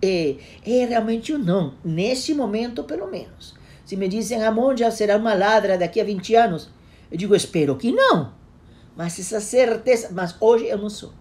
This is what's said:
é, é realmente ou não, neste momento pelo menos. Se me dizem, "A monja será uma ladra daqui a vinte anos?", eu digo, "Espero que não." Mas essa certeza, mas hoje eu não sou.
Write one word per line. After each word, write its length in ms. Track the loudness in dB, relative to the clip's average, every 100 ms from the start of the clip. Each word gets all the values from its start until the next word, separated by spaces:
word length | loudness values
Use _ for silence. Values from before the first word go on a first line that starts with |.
é, 340 | 0 0 -2 -4 -12 -18 -2
é 180 | 0
realmente 480 | 0 -2 -2 -4 -4
ou 60 | -4
não, 360 | 0 0 -2 -6
neste 520 | -8 -4 -2 -4 -4
momento 500 | -4 -2 -4 -6 -8
pelo 220 | -10 -10 -8
menos. 480 | -12 -14 -20 -20 -20 -20 -20
Se 120 | -12 -4
me 120 | -4
dizem, 340 | -2 -4 0
"A 80 | 0
monja 400 | 2 2 2 0
será 280 | 0 2 2
uma 160 | 2
ladra 420 | 2 4 4 4 0
daqui 240 | 0 -2
a 40 |
vinte 300 | -2 -4 2
anos?", 360 | 4 4 0 -10 -20 -20 -20 -12
eu 80 | -8
digo, 160 | 2
"Espero 420 | 2 2 0 0 0
que 160 | 0
não." 400 | 2 4 4 0 -12 -20 -20 -20 -20 -20 -10
Mas 220 | -8 -8
essa 220 | -6 -6
certeza, 680 | -2 2 4 2 2 2 2
mas 220 | -6 -6 2
hoje 260 | 4 4 2
eu 120 | -4
não 100 | -6
sou. 240 | -10 -16 -18